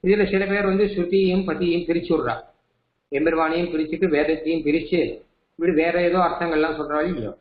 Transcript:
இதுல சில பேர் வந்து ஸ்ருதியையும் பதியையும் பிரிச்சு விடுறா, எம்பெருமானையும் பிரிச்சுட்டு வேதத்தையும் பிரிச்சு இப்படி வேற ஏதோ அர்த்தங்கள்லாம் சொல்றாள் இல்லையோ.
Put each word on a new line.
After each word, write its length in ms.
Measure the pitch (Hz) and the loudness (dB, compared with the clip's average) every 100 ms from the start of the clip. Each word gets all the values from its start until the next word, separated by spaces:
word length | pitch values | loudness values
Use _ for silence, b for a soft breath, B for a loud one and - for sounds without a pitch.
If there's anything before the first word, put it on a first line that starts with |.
இதுல 220 | 185 208 190 | 2 2 2
சில 160 | 190 196 | 0 0
பேர் 260 | 202 196 | 0 2
வந்து 140 | 196 202 | 2 0
ஸ்ருதியையும் 580 | 196 175 196 190 185 185 | 0 0 2 4 2 0
பதியையும் 420 | 156 180 170 170 | -2 0 0 0
பிரிச்சு 240 | 170 - | -4 0
விடுறா, 240 | 160 123 113 - _ _ _ _ _ _ | -2 0 -6 -10 _ _ _ _ _ _
எம்பெருமானையும் 600 | 139 156 160 160 165 175 | -2 0 2 0 0 -2
பிரிச்சுட்டு 360 | 160 156 156 185 | -4 -4 -2 0
வேதத்தையும் 540 | 147 151 160 160 165 | 2 0 -2 -2 -2
பிரிச்சு 360 | 147 156 - 175 151 - - _ _ - | 0 -2 0 -2 -2 -4 -16 _ _ -4
இப்படி 140 | 170 156 | 0 2
வேற 200 | 165 175 | 2 2
ஏதோ 180 | 175 180 | 2 2
அர்த்தங்கள்லாம் 580 | 175 - 170 156 160 151 | 0 0 -2 0 0 -2
சொல்றாள் 300 | 143 151 165 | -4 -2 -2
இல்லையோ. 240 | 156 107 - | -4 -6 -10